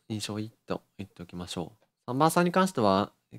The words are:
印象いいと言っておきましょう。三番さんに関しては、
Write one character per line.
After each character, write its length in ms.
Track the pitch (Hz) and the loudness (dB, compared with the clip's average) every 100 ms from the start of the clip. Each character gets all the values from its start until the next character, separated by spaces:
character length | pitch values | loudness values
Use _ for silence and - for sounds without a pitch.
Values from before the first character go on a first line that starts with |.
| - | -10
印 120 | 107 | -8
象 180 | 107 104 | -6 -8
い 80 | 110 | -10
い 60 | _ - | _ -8
と 160 | 92 _ - | -8 _ -16
言 80 | 98 | -16
っ 20 | |
て 140 | - | -16
お 20 | 87 | -14
き 100 | 90 | -12
ま 120 | 87 | -10
し 100 | 92 | -8
ょ 160 | 82 _ | -10 _
う。 40 | _ _ - | _ _ -4
三 140 | 127 | 2
番 100 | 160 | 4
さ 140 | 180 | 4
ん 20 | 175 | 2
に 60 | |
関 160 | 185 185 | 2 0
し 40 | |
て 100 | 131 | 2
は、 300 | 104 95 - _ _ | 4 4 0 _ _